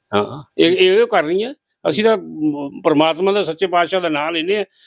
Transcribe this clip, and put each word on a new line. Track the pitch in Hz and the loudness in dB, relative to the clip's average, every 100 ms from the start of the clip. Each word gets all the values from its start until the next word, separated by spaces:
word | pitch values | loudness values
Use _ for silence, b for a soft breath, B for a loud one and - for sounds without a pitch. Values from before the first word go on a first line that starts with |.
| _ | _
ਹਾਂ, | 104 104 135 - - | -2 -2 -8 -8 0
ਇਹ, | 160 | 2
ਇਹ | 185 185 196 | 4 4 4
ਉਹ | 233 | 2
ਕਰ | 202 | 0
ਰਹੀਆਂ। | 151 185 233 285 _ _ 170 | 0 -2 -4 -8 _ _ -4
ਅਸੀਂ | 156 | 0
ਤਾਂ, | 220 214 | 2 0
ਅਮ, | 165 156 151 143 143 - | -4 -4 -2 -2 -8 -4
ਪ੍ਰਮਾਤਮਾ | - 147 160 151 196 | 0 2 2 2 0
ਦਾ, | 202 | 0
ਸੱਚੇ | 160 160 185 | -2 -4 -2
ਪਾਤਸ਼ਾਹ | 175 170 185 | 0 0 0
ਦਾ | 170 | -2
ਨਾਂ | 151 156 | -2 -2
ਲੈਂਦੇ | 170 165 208 | -4 -2 -2
ਆ | 196 b | -4 b